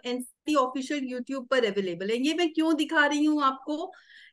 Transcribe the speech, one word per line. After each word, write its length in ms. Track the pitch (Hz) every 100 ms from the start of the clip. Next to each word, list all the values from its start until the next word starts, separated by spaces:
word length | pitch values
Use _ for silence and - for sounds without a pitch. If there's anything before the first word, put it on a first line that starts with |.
| 247
एनसीईआरटी 480 | 247 247 - -
official 500 | 302 254 277 262 294 254
YouTube 420 | 247 247 269 247
पर 160 | 262 220
available 440 | 196 185 170 196
है। 60 | 240
ये 180 | 277
मैं 140 | 320 339
क्यों 220 | 320 320 302
दिखा 300 | 311 320 285
रही 180 | 294
हूँ 180 | 302 302
आपको, 480 | 269 262 - 302 370 - - - -